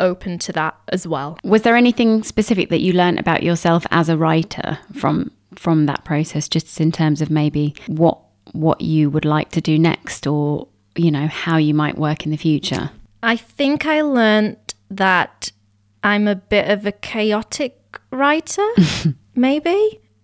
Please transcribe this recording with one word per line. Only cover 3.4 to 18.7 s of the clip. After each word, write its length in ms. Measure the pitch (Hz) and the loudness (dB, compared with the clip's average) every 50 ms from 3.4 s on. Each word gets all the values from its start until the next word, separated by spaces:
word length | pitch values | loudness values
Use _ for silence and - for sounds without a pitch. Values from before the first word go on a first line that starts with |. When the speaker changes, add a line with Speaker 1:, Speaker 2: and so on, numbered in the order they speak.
Speaker 2:
yourself 440 | - 170 170 - - 170 165 170 - - | 0 0 0 0 2 2 2 2 0 0
as 180 | - 170 160 165 | 0 0 2 2
a 80 | 165 | 2
writer 640 | 156 165 160 160 160 165 - - - - - - - - - - | 2 2 2 2 2 0 -2 -6 -8 -8 -6 -8 -8 -10 -16 -10
from, 360 | 285 - - 151 165 - - - _ _ _ 185 | -4 -2 -2 0 -2 -2 -6 -10 _ _ _ -16
from 300 | - - 175 160 156 151 | -6 -2 0 2 2 2
that 180 | 143 135 - - | 2 0 -2 -4
process, 440 | - 151 147 160 - - 147 - - | -4 -2 -2 -2 -2 -4 -6 -4 -2
just 320 | - 165 - - - - | -2 -4 -4 -4 -4 -2
in 120 | 156 160 | 0 0
terms 280 | 160 - 160 151 147 151 | 0 2 0 0 0 0
of 80 | 156 156 | 0 0
maybe 440 | 151 156 151 147 143 147 147 147 - - - - | 0 0 0 0 0 0 -2 -2 -4 -8 -10 -6
what, 300 | 151 156 170 165 - - _ _ _ _ _ - | -2 0 2 2 0 -2 _ _ _ _ _ -12
what 280 | - 160 156 160 - - | -6 -2 0 0 0 0
you 300 | - 156 156 156 151 143 | 0 0 2 2 2 2
would 140 | 143 151 - | 0 0 0
like 260 | 151 151 151 - - | 0 0 -2 -2 -4
to 80 | - 165 | -4 -4
do 180 | - 165 156 156 | 0 2 2 4
next, 480 | 165 165 - - - - - - - | 4 2 0 -2 -6 -10 -10 -6 -4
or, 420 | 139 151 147 147 147 147 - - - _ _ _ _ - | -2 -2 -2 -2 -2 -4 -4 -6 -12 _ _ _ _ -4
you 140 | 165 170 165 | 0 0 2
know, 160 | 147 139 147 | 2 0 -2
how 300 | 156 - - - 170 165 | -4 -6 -6 -4 0 0
you 180 | 160 151 151 151 | 2 2 2 2
might 240 | 151 151 147 - - | 0 0 -2 -2 -2
work 260 | 156 147 151 - - | -2 -2 -4 -4 -4
in 60 | 151 | -6
the 60 | 156 | -4
future? 540 | 151 - 160 151 143 - - 175 - - - - - - - _ _ | -2 0 0 0 0 -2 -4 -6 -6 -6 -8 -10 -16 -20 -20 _ _
Speaker 1:
I 140 | - 226 233 | -2 -2 -2
think 480 | 226 - - - - 285 269 294 294 - | -2 -6 -8 -4 -2 0 0 0 0 0
I 140 | 311 302 311 | 0 0 0
learned 720 | 302 294 269 240 226 214 214 214 214 214 - - _ - - _ _ - | 0 0 2 2 4 4 4 2 2 0 -4 -8 _ -16 -16 _ _ -10
that 600 | 196 196 190 190 185 175 - - _ - - - - _ _ _ _ _ _ _ _ _ - | -4 -2 2 2 2 2 0 -2 _ -12 -14 -14 -14 _ _ _ _ _ _ _ _ _ -2
I'm 220 | 202 208 208 208 208 | 0 0 2 2 0
a 80 | 202 | -2
bit 320 | 196 - - 214 202 - - | -2 -2 -2 0 0 2 2
of 160 | - 202 214 | 0 -2 -2
a 60 | 208 | -6
chaotic 1080 | 202 _ - - - 220 214 214 208 220 220 - - - 285 247 - _ _ _ - - _ _ | -8 _ -10 -8 -4 -2 -2 0 0 -2 -4 -6 -6 -6 -6 -6 -8 _ _ _ -20 -20 _ _
writer, 540 | 262 254 277 285 302 320 - - - 392 415 427 | -4 0 0 2 0 0 -2 -4 -4 -2 -2 2